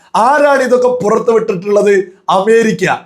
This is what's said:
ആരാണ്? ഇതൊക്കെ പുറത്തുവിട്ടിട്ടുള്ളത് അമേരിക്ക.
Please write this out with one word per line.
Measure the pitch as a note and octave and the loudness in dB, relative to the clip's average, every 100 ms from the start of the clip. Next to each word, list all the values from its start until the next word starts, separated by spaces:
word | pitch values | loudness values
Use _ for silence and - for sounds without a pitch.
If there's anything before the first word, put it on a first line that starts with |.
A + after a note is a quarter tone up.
| _ F3+ | _ -2
ആരാണ്? | A3+ D4 D4 C#4 | 0 2 2 0
ഇതൊക്കെ | B3+ B3 B3 | 0 0 0
പുറത്തുവിട്ടിട്ടുള്ളത് | B3 G3+ A3 A3 A3+ G#3+ F#3+ G3+ G3+ G3+ G3+ F#3+ - - | -2 -2 -2 0 0 -2 -6 -2 0 2 2 -2 -8 -4
അമേരിക്ക. | F3+ G3+ A3+ A3 F3 F3 B2 | -2 2 2 2 -2 -2 -4